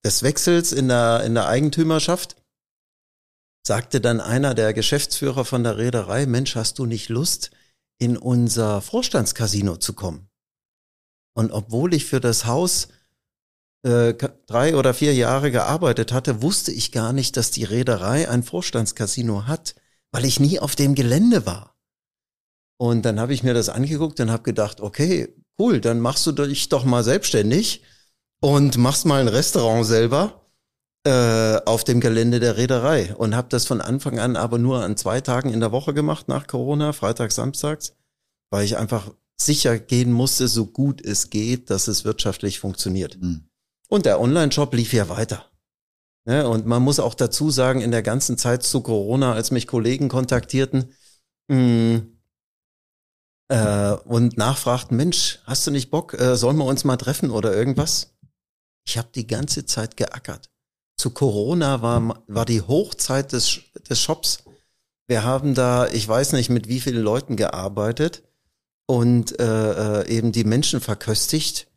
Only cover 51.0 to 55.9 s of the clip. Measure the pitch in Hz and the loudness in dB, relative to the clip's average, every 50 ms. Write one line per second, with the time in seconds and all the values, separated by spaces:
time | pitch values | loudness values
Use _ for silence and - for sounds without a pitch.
51 | _ _ _ _ _ _ _ _ _ - 143 131 127 123 117 117 113 113 117 113 | _ _ _ _ _ _ _ _ _ 0 2 4 4 4 4 4 4 4 2 0
52 | 110 - _ _ _ _ _ _ _ _ _ _ _ _ _ _ _ _ _ _ | -2 -6 _ _ _ _ _ _ _ _ _ _ _ _ _ _ _ _ _ _
53 | _ _ _ _ _ _ _ _ _ _ 135 113 107 104 104 101 101 101 104 - | _ _ _ _ _ _ _ _ _ _ 0 2 2 2 2 2 2 0 0 -2
54 | - - 117 113 120 120 - 110 104 120 139 - - 123 123 123 - - 120 113 | -4 -2 2 2 2 2 2 2 0 0 0 0 0 0 0 0 -2 -2 -2 0
55 | 147 180 - - - - - - _ - 107 - - 160 143 139 123 - | 0 0 0 0 -2 -2 -4 -8 _ -6 -4 -2 -2 0 -2 -4 -2 -2